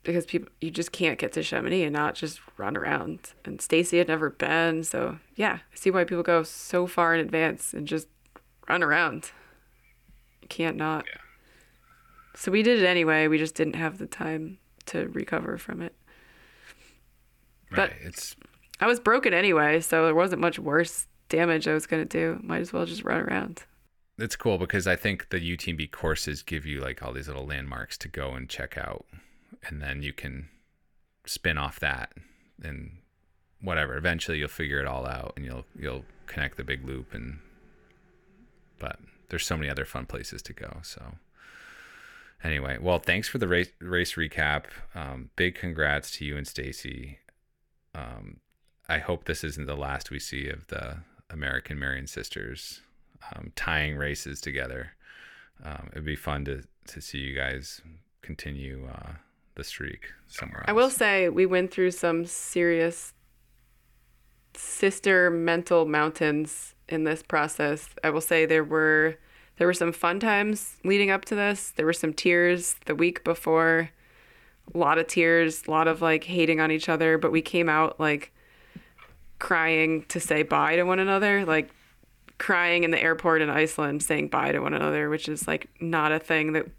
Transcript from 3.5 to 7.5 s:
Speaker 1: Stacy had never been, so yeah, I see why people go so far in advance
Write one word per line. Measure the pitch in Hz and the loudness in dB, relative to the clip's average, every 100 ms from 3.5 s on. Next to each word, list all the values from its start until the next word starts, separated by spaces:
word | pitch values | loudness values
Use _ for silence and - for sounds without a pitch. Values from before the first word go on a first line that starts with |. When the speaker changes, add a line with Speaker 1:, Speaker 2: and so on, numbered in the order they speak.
| - | -10
Speaker 1:
Stacy | - 160 170 175 | 2 2 4 2
had | 175 | 2
never | 160 151 | 0 -2
been, | - 139 160 165 160 | -2 0 2 2 0
so | 160 - - 160 _ | -2 -4 -4 -6 _
yeah, | - 214 - - | -4 -2 -2 -8
I | |
see | - 190 | 0 2
why | 185 | 4
people | 170 175 | 2 0
go | 175 170 | 4 2
so | 156 - - 180 180 | 2 -10 -2 0 0
far | 180 170 | 2 4
in | 165 | 4
advance | 156 160 160 | 2 2 0